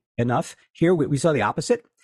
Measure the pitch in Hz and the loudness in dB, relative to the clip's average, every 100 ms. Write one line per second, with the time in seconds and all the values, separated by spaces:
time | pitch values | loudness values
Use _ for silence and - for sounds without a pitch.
0 | _ - 120 123 - - _ - 165 156 | _ -4 -2 0 -4 -10 _ -2 2 2
1 | 139 139 175 143 104 - - 233 - _ | 0 0 0 0 -2 -2 -2 -2 -4 _